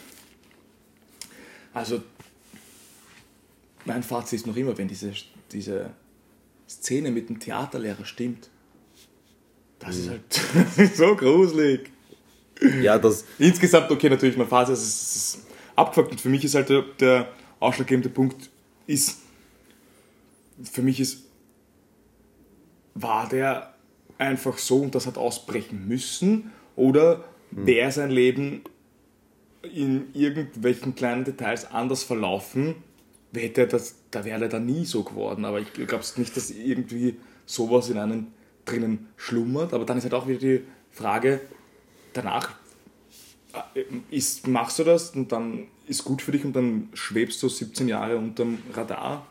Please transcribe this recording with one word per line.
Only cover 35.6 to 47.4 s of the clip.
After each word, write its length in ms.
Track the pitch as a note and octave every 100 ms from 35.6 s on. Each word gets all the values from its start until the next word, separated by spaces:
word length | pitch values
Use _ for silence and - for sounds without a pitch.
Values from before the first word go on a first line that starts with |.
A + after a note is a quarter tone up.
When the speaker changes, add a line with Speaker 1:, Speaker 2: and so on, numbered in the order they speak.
Speaker 1:
ich 120 | G#2+
glaub's 440 | - - A2+ - B2
nicht, 200 | A2+ C3
dass 140 | -
irgendwie 640 | G#2+ B2+ B2+ A#2+ A#2+ B2 A2+ - - -
sowas 420 | - A2+ B2 A#2
in 80 | A2
einem 300 | G#2+ A2+ A2 - _ _
drinnen 440 | - A#2 A2+ G#2+ - -
schlummert. 560 | - A#2+ A#2 C#3+ E3+
Aber 100 | A2+
dann 140 | A2+ B2+
ist 60 |
halt 100 | A#2+
auch 120 | B2 C3
wieder 100 | B2
die 220 | C3+ C3 - - _
Frage 500 | - G#2 A2 B2+ C3+ - - _ _ _ _ -
danach, 420 | C3 F#2 A#2+ - - - - - _ _ - - _ _ - -
äh, 80 | C3 - A#2+ -
ist, 360 | D3 - - C3+
machst 320 | B2 A#2+ -
du 60 |
das 260 | D#3+ E3+ -
und 220 | C3+ B2
dann 340 | A2+ A#2 A2 - _ -
ist 180 | C3
gut 160 | - C3+
für 100 | -
dich 120 | C#3+
und 100 | C#3+
dann 340 | B2+ B2 A2 A2
schwebst 480 | - - A2 A2+ -